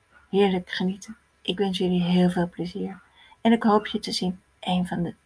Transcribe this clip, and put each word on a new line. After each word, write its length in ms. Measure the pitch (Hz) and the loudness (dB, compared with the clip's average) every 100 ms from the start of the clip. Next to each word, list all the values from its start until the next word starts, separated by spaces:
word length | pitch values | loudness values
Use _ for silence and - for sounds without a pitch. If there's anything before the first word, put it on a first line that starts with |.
| _ _ _ | _ _ _
Heerlijk 400 | 190 202 185 185 | 2 2 2 -4
genieten. 460 | - 185 196 - - _ _ | -4 -4 -4 -12 -20 _ _
Ik 160 | - 185 | -8 -2
wens 200 | 196 185 | -2 0
jullie 240 | 180 180 | 0 0
heel 280 | 175 180 180 | 2 4 4
veel 180 | 175 175 | 2 -2
plezier. 520 | - 175 196 185 185 _ _ _ _ | -4 -8 -6 -8 -10 _ _ _ _
En 120 | 233 | 2
ik 100 | 226 | 4
hoop 240 | 226 208 214 | 4 2 2
je 120 | 208 | -6
te 140 | - | -6
zien 280 | 214 180 185 _ _ | -4 -4 -6 _ _
een 260 | - 180 180 | -4 -2 -2
van 160 | 175 | -4
de 120 | 165 - | -6 -8